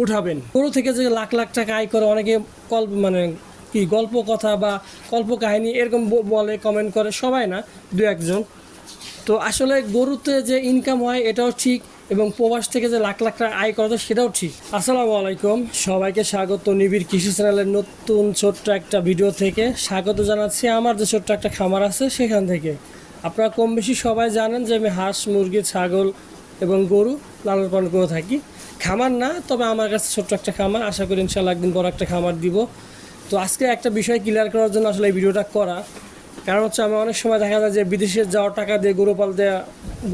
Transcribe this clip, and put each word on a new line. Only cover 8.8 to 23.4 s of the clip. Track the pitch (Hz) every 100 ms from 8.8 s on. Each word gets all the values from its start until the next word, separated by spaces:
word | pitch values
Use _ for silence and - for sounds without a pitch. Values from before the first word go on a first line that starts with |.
| - - - - -
তো | 214
আসলে | 202 208 262 269 214 226
গরুতে | 262 285 285 269 233
যে | 262 254
ইনকাম | 254 254 254 240
হয় | 254 220
এটাও | 214 247 233
ঠিক, | 254 247 - - -
এবং | 202 214 208
প্রবাস | 226 233 226
থেকে | 247 233
যে | 233 208
লাখ | 196
লাখ | 226 220
টাকা | 226 190
আয় | 220
করা | 220 214
যায় | 226 -
সেটাও | 220 240 -
ঠিক। | 165 - - 208
আসসালামু | 240 254 226 208
আলাইকুম, | 190 190 202 226 233 - 196
সবাইকে | 190 190 190 202
স্বাগত | 202 190 202 208
নিবিড় | 196 196 202 -
কৃষি | 190 196
চ্যানেলের | 190 208 202 196 202
নতুন | 196 - - 214 208
ছোট্ট | 180 202 196 214 196
একটা | 165 202 175
ভিডিও | 180 202
থেকে। | - 196 196 233 240 -
স্বাগত | 190 185 208 208
জানাচ্ছি | 208 208 - 233
আমার | 226 233 208
যে | 214
ছোট্ট | 214 - 202
একটা | 208
খামার | - 185 190
আছে | 202 190 269
সেখান | - 233 208 185
থেকে। | 175 156 143 - - - -
আপনারা | 165 214